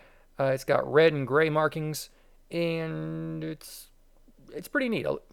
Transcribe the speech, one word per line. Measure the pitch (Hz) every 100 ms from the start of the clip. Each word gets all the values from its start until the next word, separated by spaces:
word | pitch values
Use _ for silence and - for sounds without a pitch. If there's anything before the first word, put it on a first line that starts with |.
| - - _ _
Uh, | 135
it's | 135
got | - 131 131
red | 135 165
and | 151 131
gray | 139 160
markings, | 151 156 165 156 151 - _ _ _ _
and | 170 170 165 160 156 156 160 160 160
it's, | 156 160 - - - _ _ _ _ _ -
it's | 151 -
pretty | 294 254
neat. | 208
It | 147 69 -